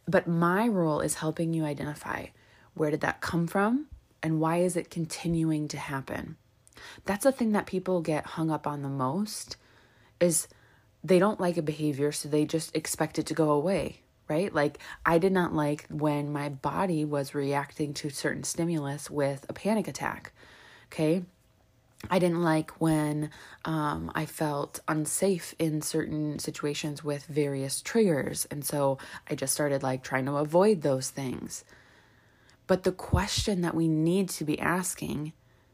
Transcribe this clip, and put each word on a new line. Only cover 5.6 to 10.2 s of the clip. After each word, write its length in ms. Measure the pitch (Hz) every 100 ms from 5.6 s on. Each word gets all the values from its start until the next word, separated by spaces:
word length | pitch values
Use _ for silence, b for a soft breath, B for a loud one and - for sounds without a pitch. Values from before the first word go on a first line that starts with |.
| 151
to 100 | 147
happen? 600 | - 139 135 - - 160 _ _ _ B B B -
That's 180 | 202
the 80 | 277
thing 200 | 262 226
that 160 | 208 -
people 340 | 185 180 180
get 240 | 165 151 -
hung 240 | - 160
up 160 | 151 151
on 160 | 147
the 80 | 139
most, 680 | 139 127 160 214 - - - b b b b b
is 280 | _